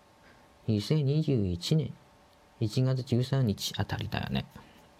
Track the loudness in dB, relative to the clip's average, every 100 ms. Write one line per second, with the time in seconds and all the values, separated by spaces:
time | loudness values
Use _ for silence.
0 | -20 -20 -20 -20 -20 -12 0 0 2 2
1 | 2 2 2 2 2 -2 0 0 0 -8
2 | -20 -20 -20 -20 -16 -4 -2 2 2 0
3 | 0 0 2 2 2 0 -4 -4 -4 -4
4 | -4 -4 -2 -4 -6 -12 -20 -20 -20 -20